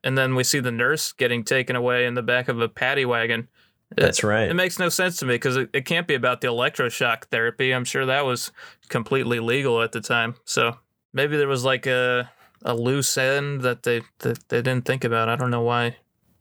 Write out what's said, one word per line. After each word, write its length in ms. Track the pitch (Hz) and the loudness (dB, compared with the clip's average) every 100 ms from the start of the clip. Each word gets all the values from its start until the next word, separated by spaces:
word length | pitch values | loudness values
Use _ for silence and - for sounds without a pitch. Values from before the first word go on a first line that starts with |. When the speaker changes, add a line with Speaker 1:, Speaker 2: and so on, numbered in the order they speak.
Speaker 1:
and 140 | 131 135 | -2 0
then 160 | 131 127 | 2 2
we 80 | |
see 160 | 127 147 | 2 0
the 120 | 127 | -2
nurse 400 | 117 123 156 - | 0 0 0 -4
getting 320 | - 123 120 | -2 0 0
taken 320 | 110 135 127 123 | 0 0 0 0
away 300 | 123 123 123 | 0 2 0
in 80 | 123 | 0
the 80 | |
back 240 | 117 123 123 | 0 0 0
of 120 | 117 | 0
a 80 | 113 | -2
paddy 380 | - 127 139 123 | 0 0 0 0
wagon. 420 | 120 117 113 117 _ _ _ _ | 0 0 -2 -4 _ _ _ _
It 100 | - | 0
Speaker 2:
That's 220 | - - | 2 2
right. 260 | 107 107 107 | 2 2 2
Speaker 1:
it 40 | 170 | 2
makes 240 | 185 - | 0 0
no 100 | 180 | 0
sense 280 | - 185 175 | 0 0 -2
to 80 | 131 | -2
me 120 | 120 | 0
'cause 160 | 139 127 | 0 0
it, 140 | 127 | 0
it 140 | 139 131 | -4 -2
can't 220 | 170 175 | -2 0
be 80 | 139 | 0
about 260 | 127 123 | 0 0
the 60 | 127 | -2
electroshock 800 | 120 135 - 123 - 123 113 - | 0 0 0 -2 0 0 0 -2
therapy. 460 | 117 117 - 131 | -2 0 0 0
I'm 140 | 127 123 | 0 -2
sure 200 | 135 131 | -2 0
that 200 | 135 139 | 2 0
was 260 | 120 - - - - - | -2 -4 -12 -20 -20 -6
completely 500 | 123 110 135 120 120 | -4 0 0 0 0
legal 420 | 113 131 135 117 | 0 0 2 2
at 100 | 113 | 0
the 100 | 117 | -2
time. 340 | 107 120 113 123 - | -2 0 0 -4 -4
So 320 | - 117 120 _ _ _ | 0 0 -2 _ _ _
maybe 240 | 135 147 147 | -2 0 2
there 100 | 139 | 2
was, 160 | 135 | 2
like, 220 | 131 127 135 | 2 0 0
a, 440 | 127 123 123 123 - - _ - | 0 2 0 -4 -12 -20 _ -4
a 100 | 117 | 0
loose 420 | 120 139 131 - | 0 0 0 0
end 440 | 131 139 143 139 | 0 0 -2 -2
that 220 | 127 120 | -2 -2
they, 180 | - 117 - - | -2 -2 -4 -6
that 300 | 127 117 - | -4 -4 -4
they 120 | 120 | -2
didn't 220 | 123 127 123 | 0 0 -2
think 180 | 131 127 | -2 0
about. 240 | 113 113 | 0 0
I 60 | 120 | 0
don't 140 | 127 | 0
know 100 | 120 | 0
why 360 | 117 120 117 117 _ _ _ _ | 0 0 0 -4 _ _ _ _